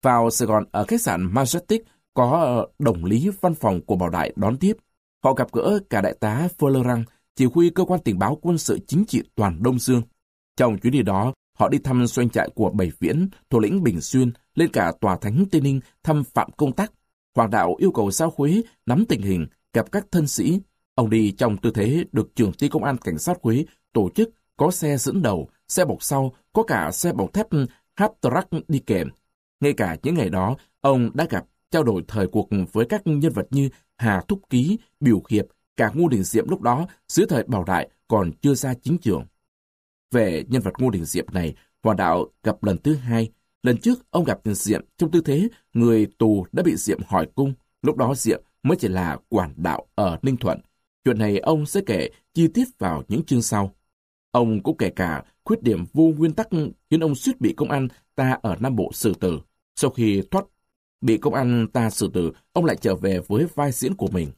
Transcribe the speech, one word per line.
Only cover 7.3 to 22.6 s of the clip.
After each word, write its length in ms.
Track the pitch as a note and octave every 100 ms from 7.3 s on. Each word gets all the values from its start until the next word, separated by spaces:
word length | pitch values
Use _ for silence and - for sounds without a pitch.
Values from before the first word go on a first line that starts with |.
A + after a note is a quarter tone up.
| -
chỉ 100 | C3
huy 160 | E3 E3+
cơ 140 | E3+
quan 160 | F3+ F3+
tình 140 | - F#2
báo 200 | G2 D3+
quân 160 | E3+ E3+
sự 200 | - G2+ -
chính 180 | D3
trị 180 | G#3+ A#2 -
toàn 280 | - G#2 D#2+
Đông 160 | A2+ B2+
Dương. 240 | - B2+ A#2 _ _ _ _ -
Trong 220 | B2+ G#2
chuyến 140 | A#2+
đi 100 | C#3
đó, 300 | G2 F#2+ A2+ - _ _
họ 100 | F#2+
đi 100 | C3+
thăm 280 | - B2+ A#2+
doanh 240 | - A#2+
trại 180 | A2+ -
của 160 | - A2
Bảy 220 | G#2 F2+ -
Viễn, 300 | E2+ D3+ F#3+ - _
thủ 100 | A#2
lĩnh 220 | A2 G3
Bình 180 | D#3 E2+
Xuyên, 320 | - C3 B2+ A#2+ _
lên 160 | - E3
cả 200 | - F2 -
tòa 160 | G#2+ F2+
thánh 280 | G#2 A#2 G3
Tây 100 | E3
Ninh 200 | C#3 C3+ - _
thăm 220 | - D3+
Phạm 260 | C3+ - - -
Công 160 | C#3+
Tác. 200 | B2+ G#3 _ _ _ _
Hoàng 160 | - A2+
đạo 240 | G#2 F2 -
yêu 140 | D3+
cầu 180 | D3 G2+
Giáo 220 | F#2+ D#3+ -
Huế 260 | C#3+ F#3+ A3+ _ -
nắm 180 | B2+ A3+
tình 140 | -
hình, 240 | G2 F2+ D#2 _ _
gặp 200 | A2+ A2
các 140 | G3+ G3+
thân 160 | F3+ D3
sĩ. 340 | - - F#3 F#3+ _ _
Ông 160 | - A2+
đi 200 | A2+ G#2+
trong 260 | F#2+ B2 G#2
tư 140 | A#2
thế 300 | G#2+ G#2 D3+ -
được 240 | - G#2+ -
trưởng 160 | A2
ty 160 | E2+